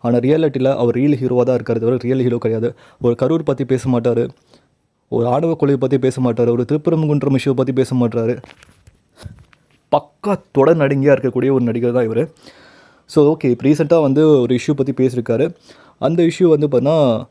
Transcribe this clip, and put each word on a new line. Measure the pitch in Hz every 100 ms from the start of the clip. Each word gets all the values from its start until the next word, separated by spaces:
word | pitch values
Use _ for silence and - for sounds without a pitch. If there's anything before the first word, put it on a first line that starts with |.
ஆனா | 120 120
ரியாலிட்டியில | 127 156 160 135 131 135
அவர் | 120
ரியல் | 117 143 143
ஹீரோவா | 127 123
தான் | 120 123
இருக்காரு | 117 117
தவிர | 113 127
ரியல் | 120 131
ஹீரோ | 123 117
கிடையாது. | 113 113 117 - - _
ஒரு | 120 120
கரூர் | 127 160
பத்தி | 156 127
பேச | 127 131 131
மாட்டாரு, | 123 120 117 123 - _ _ _ _ _ _ _
ஒரு | 120 117
ஆணவ | 131 165
கொலை | 160 143 139
பத்தி | 127 135
பேச | 127 123
மாட்டாரு, | 127 117 120
ஒரு | 120
திருப்பரங்குன்றம் | 120 151 151 160 156 147 139 135
இஷ்யூ | 143
பத்தி | 127 131
பேச | 127 127
மாட்டாரு. | 127 120 117 113 123 - - - _ _ _ _ _ - - - _ _ _ _ 147
பக்கா | - _ 208 190 _
தொடர் | 143 139 165
நடுங்கியா | 139 139 139 135
இருக்கக்கூடிய | 131 127 127
ஒரு | 135
நடிகர் | 120 113 120
தான் | 123 113
இவரு. | 113 160 _ - - - - _ _ _
So, | - 147 156
ஓகே, |
இப்ப | 135 120 135
ரீசென்ட்டா | 147 156 165
வந்து | 147 135 156 147
ஒரு | 120
இஷ்யூ | 123 - 143
பத்தி | 135
பேசியிருக்காரு. | 131 131 123 113 113 160 170 _ - _ _
அந்த | 139 170
இஷ்யூ | 170 165 180
வந்து | 151 151
பார்த்தீங்கன்னா | 131 131 160 139 110 -